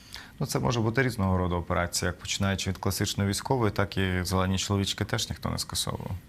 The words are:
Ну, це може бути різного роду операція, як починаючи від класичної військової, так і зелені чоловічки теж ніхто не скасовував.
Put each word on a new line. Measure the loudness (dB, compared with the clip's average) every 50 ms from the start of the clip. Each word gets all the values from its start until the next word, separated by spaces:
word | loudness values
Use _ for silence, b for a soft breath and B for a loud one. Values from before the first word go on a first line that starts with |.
| B B B B B B B B
Ну, | -4
це | -2 -2 0
може | 0 2 2 2
бути | 2 2 4 4 2
різного | 2 2 2 2 4 4
роду | 4 2 2 0
операція, | 0 0 0 0 0 0 0 0 0 0 0
як | -2 -2
починаючи | -4 -6 -2 0 0 0 0 0 -2 -2
від | -4
класичної | -2 -2 -2 0 0 0 -2 0 0 0 0
військової, | 0 0 0 0 2 2 2 2
так | 2 2 0 0 0
і | 0 0 2 2 0 0
зелені | 2 2 2 2 2 2
чоловічки | 0 0 0 0 0 0 0 -2 -2 -2
теж | -2 -2 -2 -2 -4
ніхто | -6 -6 -4 -4
не | -4 -4
скасовував. | -4 -4 -4 -4 -4 -4 -4 -6 -6 -8 -8 -10 -10